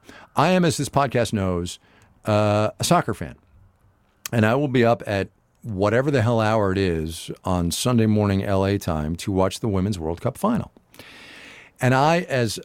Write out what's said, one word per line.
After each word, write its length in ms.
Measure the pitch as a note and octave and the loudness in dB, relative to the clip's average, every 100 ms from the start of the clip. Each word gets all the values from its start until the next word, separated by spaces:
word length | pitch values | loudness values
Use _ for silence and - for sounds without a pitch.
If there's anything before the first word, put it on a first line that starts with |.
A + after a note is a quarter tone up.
| - - - - | -20 -20 -8 0
I 140 | D3+ | 2
am, 160 | F#3 E3+ | 4 2
as 120 | C3 | 0
this 120 | C3 | -2
podcast 420 | C#3 C#3 B2 A2+ | 0 0 0 0
knows, 460 | G#2+ F#2+ F2+ F2 - _ _ _ _ - | 0 -2 -2 -4 -10 _ _ _ _ 0
uh, 460 | G#2+ G#2 G#2 G#2+ - | 2 2 2 0 -2
a 40 | |
soccer 300 | B2 F3 C3+ | 0 2 0
fan. 220 | G#2 D#2 - _ _ - _ _ _ _ _ - | -6 -8 -14 _ _ -20 _ _ _ _ _ -6
And 140 | A#2+ G#2+ | 0 2
I 100 | C3 | 2
will 120 | D3 | 0
be 160 | B2+ | 2
up 200 | A#2 A#2 - | 4 2 -2
at 240 | G2 F#2+ _ _ _ | -4 -4 _ _ _
whatever 480 | - F#2+ G2+ A#2 C#3 | -8 -2 0 2 2
the 140 | C#3 | 2
hell 180 | A2 A2+ | 2 2
hour 300 | G#2+ A2 G2 | 2 2 2
it 60 | F#2 | 0
is 520 | F#2+ D#2+ D#2+ E2 - - - | 0 -2 -4 -8 -12 -8 -2
on 240 | F2+ E2+ | 0 0
Sunday 360 | - B2 A#2+ A2 | -2 0 2 4
morning 360 | G#2+ G#2 G2 | 2 2 0
L 220 | G2+ F#2+ F#2+ | 0 0 0
A 120 | G2+ | 0
time 360 | - D#2+ D2+ F2 | -2 -2 -2 -6
to 140 | - | -2
watch 280 | F#2+ F#2+ - | 0 0 0
the 80 | A#2 | -4
Women's 320 | F#2+ F#2+ F#2+ | 0 -2 -2
World 220 | D#2+ F2 | -6 -4
Cup 160 | A#2+ - | -6 -4
final. 340 | G#3 A#3 - _ _ - - - - - - - - - | -2 -2 -6 _ _ -20 -20 -20 -20 -20 -20 -20 -20 -2
And 140 | B2+ | 0
I, 280 | C3 D3 E3+ | 2 2 2
as 380 | F3+ C3 A#2 - | 0 -2 -2 -4